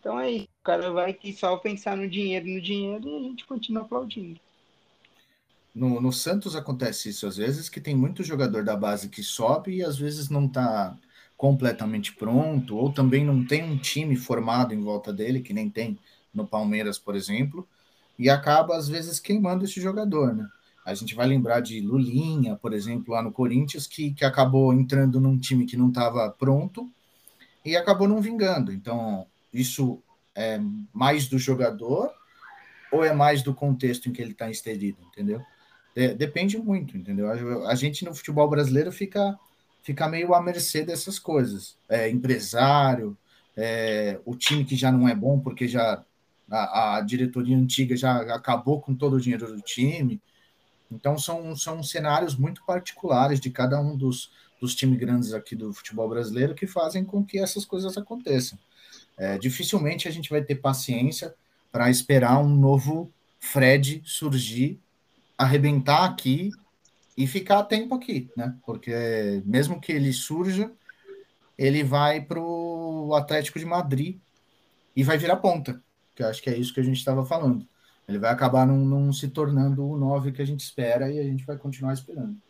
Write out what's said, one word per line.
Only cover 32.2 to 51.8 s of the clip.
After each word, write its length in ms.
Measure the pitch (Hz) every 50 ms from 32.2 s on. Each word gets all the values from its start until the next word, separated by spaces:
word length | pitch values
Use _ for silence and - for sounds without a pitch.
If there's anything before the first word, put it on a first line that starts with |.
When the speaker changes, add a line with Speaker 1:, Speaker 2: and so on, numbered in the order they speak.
| _ _ _ _ - - - - - - - - - -
Speaker 2:
ou 140 | - 156 160
é 80 | 156 151
mais 280 | 143 143 147 147 139
do 120 | 127 139 131
contexto 540 | - 147 143 135 123 135 123 123 123 - 123
em 40 |
que 100 | 123 123
ele 120 | 120 110 104
tá 160 | - 113 113
inserido, 480 | 110 - - 113 110 101 101 101 98 _
entendeu? 380 | - - _ - 101 104 104 117 127 - _ _ _ _ _ _ _ _ _
De-, 200 | 123 127 127 -
depende 440 | 113 147 147 - 170 185 202 202 220
muito, 380 | 226 214 196 185 147 135 -
entendeu? 320 | 95 90 101 98 98 104 107
A, 400 | 113 120 120 120 127 113 92 101
a 40 | 123
gente 300 | 127 135 151 147 - 190
no 100 | 170 165
futebol 340 | - - - 151 147 147 147
brasileiro 440 | 151 143 147 135 131 139 156 180
fica 460 | 180 - 202 196 - 202 202 196 202 196 _ _ _ _ _ _ _ _
fica 260 | _ - 143 143 160 156
meio 260 | 160 165 170 175 180
à 60 | 175
mercê 440 | 175 180 175 170 143 - - 151 156
dessas 340 | 165 170 156 - - 196 -
coisas. 580 | - - 160 143 123 107 101 98 - - - _ _ _
É, 200 | 110 117 113 110
empresário, 1080 | 120 123 123 127 123 107 104 92 107 117 123 139 143 147 139 135 123 117 110 104 104 _ _ _ _ _ _ _ _
é, 640 | 107 110 113 113 113 113 113 107 107 107 101 98 - -
o 120 | 120 123
time 280 | 127 - - 151 147 139
que 120 | - 135
já 160 | 123 131 131
não 160 | 127 127 123 127
é 60 | 117
bom, 260 | 104 101 131 139 139
porque 260 | - 123 - - 123
já 360 | 120 123 123 117 113 101 - - _ _ _ _ _ _ _ _ -
a, 460 | 104 110 120 110 95 110 113 107 104
a 40 | 107
diretoria 560 | 104 104 123 123 127 123 - 127 123 123 131
antiga 400 | 131 127 127 131 135 135 120 127
já 240 | 120 131 131 127 123 113 113 117
acabou 460 | 117 - - 120 117 - 131 151 147
com 140 | - - 135
todo 220 | 127 143 143 135
o 40 | 131
dinheiro 260 | 123 123 123 113 117
do 140 | 113 110 104
time. 600 | 101 - - 123 127 143 160 170 143 127 110 104 _ _ _ _ _ _ _ _ _ _ _ _ _ _
Então, 280 | 113 110 - 143 147 147
são, 380 | - - 170 170 165 160 160
são 260 | 139 - 165 160 160